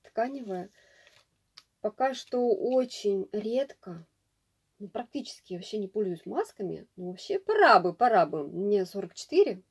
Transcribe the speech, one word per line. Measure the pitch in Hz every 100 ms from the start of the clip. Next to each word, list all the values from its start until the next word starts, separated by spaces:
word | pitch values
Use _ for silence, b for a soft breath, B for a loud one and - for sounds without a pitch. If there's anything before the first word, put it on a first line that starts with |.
тканевая. | - - 240 277 220 180 190 b b b b b _ _ _ - _ _
Пока | 214 - 262
что | 247 - 247 247
очень | - 240 254 247 - 208 196 190
редко, | 214 214 247 277 - 190 170 165 _ _ _ _ _ _ _
ну, | 202
практически | 233 240 285 - - _
я | 180
вообще | 185 214
не | 196
пользуюсь | 214 196 170 185
масками, | 247 453 - 185 160 208 -
но | 180
вообще | 185 - 392
пора | - 427 339 202
бы, | 175
пора | 170 247 208 151
бы. | 160 143
Мне | 170 202 208 185
сорок | 202 175 -
четыре. | - 320 392 185 _